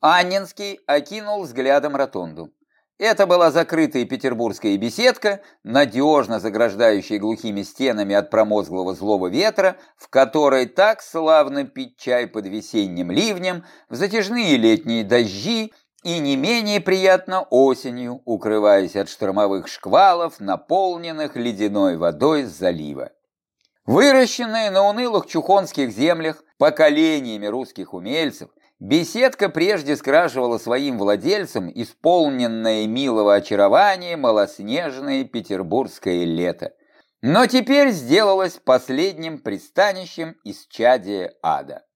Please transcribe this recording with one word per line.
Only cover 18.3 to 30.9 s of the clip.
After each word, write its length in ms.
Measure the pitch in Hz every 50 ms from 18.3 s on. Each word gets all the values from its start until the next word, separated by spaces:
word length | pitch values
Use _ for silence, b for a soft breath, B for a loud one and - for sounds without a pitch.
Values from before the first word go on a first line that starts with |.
| 117 101 - 110 107 107 104 104 101 98 95 87 -
от 140 | 101 98 -
штормовых 580 | - - - 98 95 101 104 101 98 95 85 -
шквалов, 720 | - - - 98 92 147 190 196 180 170 170 160 - -
наполненных 960 | 101 98 95 90 - _ 151 185 196 185 175 170 170 170 160 156 156 143 -
ледяной 640 | 127 120 120 113 95 107 107 101 104 98 95 87 82
водой 460 | 82 85 82 76 120 147 160 147 139
с 60 | 113
залива. 640 | 85 80 90 92 87 82 76 73 71 67 65 - _ _ _ _ _ _ _ _ _ _ _ _ _ _ _ -
Выращенная 840 | 117 160 247 285 269 262 254 - - - 240 226 214 226 220 208
на 180 | 190 190 196 202
унылых 380 | 208 220 247 247 226 196 151
чухонских 640 | - - 165 - - 190 202 190 - - - 139 123
землях 540 | 107 98 131 160 175 165 160 160 151 - _ _ _ _
поколениями 880 | 143 151 151 - 160 151 147 147 160 160 160 147 135 120 110 104 101 104
русских 480 | 104 127 131 - _ - 92 - -
умельцев, 560 | 92 87 101 131 160 165 143 113 - - - _ _ _ _ _ _
беседка 680 | - 95 131 165 170 151 - 226 254 262 - - 202 190
прежде 460 | - 160 165 190 208 185 147 139 147
скрашивала 640 | - - 131 139 156 175 165 120 131 127 120 117 110
своим 400 | - 117 117 131 139 143